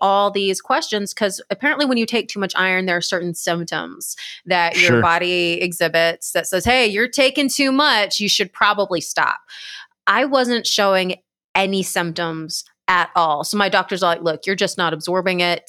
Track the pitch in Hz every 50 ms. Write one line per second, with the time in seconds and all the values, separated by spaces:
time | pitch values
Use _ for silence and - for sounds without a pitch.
0 | - 196 196 202 202 202 202 202 196 190 190 - - - 262 320 320 - 220 208
1 | 202 196 - - 220 196 190 - - - 196 - - 294 302 269 294 254 254 233
2 | 226 220 240 226 - - - 202 196 180 - - 185 185 185 185 190 185 175 175
3 | 170 - 196 175 175 175 170 - - 185 170 170 170 165 170 - 85 85 90 -
4 | - - - - - - - - - 175 185 175 170 170 170 - - 175 175 190
5 | 185 170 165 175 180 180 180 175 175 170 170 170 175 180 170 - 175 160 160 165
6 | 165 165 170 - - - - 175 165 - 190 180 175 226 254 262 240 214 196 208
7 | 240 247 - 285 269 269 269 302 277 262 - - 277 269 262 269 302 294 240 214
8 | 202 190 - - 208 190 - - 202 180 - - 220 208 208 202 196 190 185 165
9 | - - - 165 151 - - - _ - - - - - - - - - _ _
10 | - 202 196 226 277 277 277 262 254 240 240 226 - - - - 202 196 190 185
11 | 185 185 180 - _ _ _ _ _ _ - 190 196 196 196 190 185 - - 185
12 | 175 170 160 175 165 165 160 160 160 160 - - - _ _ _ _ - 185 175
13 | 170 - - 180 170 160 147 147 160 - - 208 202 190 202 190 185 - 202 180
14 | 190 175 170 - 165 165 156 156 - 190 196 185 208 180 - 190 175 160 160 156
15 | - 175 180 185 180 190 180 180 175 175 175 - -